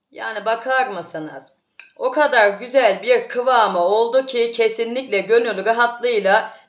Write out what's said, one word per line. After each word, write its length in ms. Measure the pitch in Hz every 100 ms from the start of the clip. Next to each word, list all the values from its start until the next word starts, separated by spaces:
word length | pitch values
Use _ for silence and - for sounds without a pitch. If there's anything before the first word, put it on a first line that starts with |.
| _
Yani 340 | - 226 220
bakar 420 | 214 226 254 262 254
mısınız? 680 | 180 165 160 156 135 - _ _ _ - -
O 140 | 254
kadar 380 | 302 294 247 208
güzel 540 | 196 240 269 226 190
bir 260 | 220 240 233
kıvamı 520 | 240 247 254 190 180
oldu 460 | 175 214 233 262 262
ki 260 | 240 233
kesinlikle 640 | 226 226 226 226 254 240 202
gönül 460 | 185 233 233 196
rahatlığıyla 840 | 208 233 240 233 240 220 196 214 - -